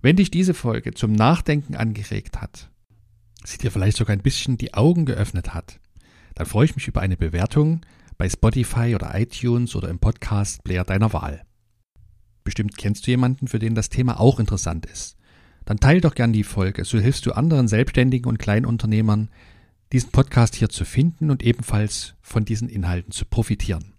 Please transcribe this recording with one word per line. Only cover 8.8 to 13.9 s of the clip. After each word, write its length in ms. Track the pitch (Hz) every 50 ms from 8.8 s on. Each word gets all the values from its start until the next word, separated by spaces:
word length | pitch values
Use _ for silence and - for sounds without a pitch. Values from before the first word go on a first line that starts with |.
| 117 120 117
oder 220 | 95 - 73 - 110
iTunes 560 | 117 - - - - 123 120 120 120 117 -
oder 140 | - 85 82
im 100 | 85 90
Podcast-Player 840 | - 107 110 - - - 107 101 101 98 - - - - 92 90 90
deiner 300 | - 95 95 110 110 -
Wahl. 300 | 78 - - 73 - - _ _ _ _ _ _ _ _ _ _ - - - - _ _ _ _ _ _
Bestimmt 340 | - - - 107 101 -
kennst 280 | - - 101 104 - -
du 60 | -
jemanden, 360 | 123 123 127 123 131 131 139
für 120 | 127 - 113
den 160 | 110 110 113
das 140 | 110 107
Thema 300 | -